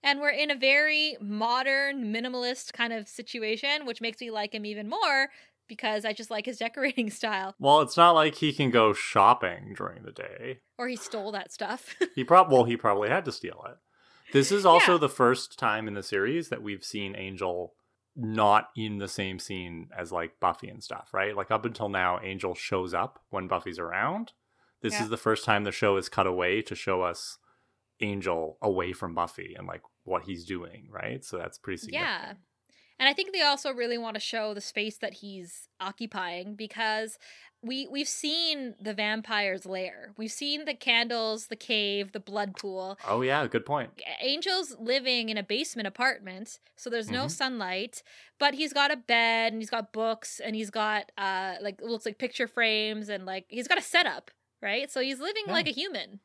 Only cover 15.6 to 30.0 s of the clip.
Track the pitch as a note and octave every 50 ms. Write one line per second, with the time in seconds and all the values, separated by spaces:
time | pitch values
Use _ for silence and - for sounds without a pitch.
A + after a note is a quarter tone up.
15.6 | - A#2 G#2+ A2 A2 A2 G2+ G2+ F#2+ - - G2 G2 A2+ C#3+ E3+ E3 - - -
16.6 | - G#2+ G2+ F#2+ - - - G#2 G2+ G2 G2 G2+ F#2+ F#2+ F#2+ F2+ G2 F#2 F2 F2
17.6 | F2+ E2 _ _ _ _ _ _ _ _ _ D3 A#2+ A2 A2 A2 A2 G#2 G2+ G#2+
18.6 | G#2+ - _ - A2 G#2+ G#2 G2+ G2 F#2 - - G2+ F#2+ F#2+ F2+ - - G2+ F#2
19.6 | F2+ F2 E2+ E2 E2+ - - - F2+ E2 F2+ F2 E2+ E2 _ _ - F#2 F2 -
20.6 | - G2+ G2 G#2+ - - - - - _ - G2 F#2+ G#2 G#2+ G2+ F#2+ - A2 G#2+
21.6 | G#2+ A#2 A2+ - A2+ G2+ G2 F#2+ F#2 F2+ F2+ F#2 - F#2+ F#2+ F#2+ - F#2 F2 -
22.6 | - - - F#2+ F#2 F2+ F2 F2 F#2+ - - - _ _ - G2 F#2 F2+ F#2+ F2
23.6 | - G2 E2+ E2 F2 E2+ F2 F#2 G#2+ C#3 E3+ G#3 A#3 - _ _ _ _ _ _
24.6 | _ _ _ _ - A2+ - - A#2 A2 A2+ A2 - A2+ A2 G#2 - - A2 G2+
25.6 | G#2 G2+ F#2+ - - G#2 G2 G2 F2+ - - - F#2+ F#2 F2+ F#2 F2 F2+ F#2 A2
26.6 | A2 - - - - - F#2+ F#2 F2+ F2 E2+ - - - - _ _ _ _ _
27.6 | _ _ _ _ _ _ _ _ - G#2 G2+ G2 F2+ F#2+ F2 E2 D#2+ D#2 D#2+ _
28.6 | - G#2+ F#2+ F#2 F2 F2+ F#2 - - F2+ E2+ E2+ E2+ E2+ - - F2+ F2 F2 F#2
29.6 | F#2 F2+ F2 E2+ _ - _ _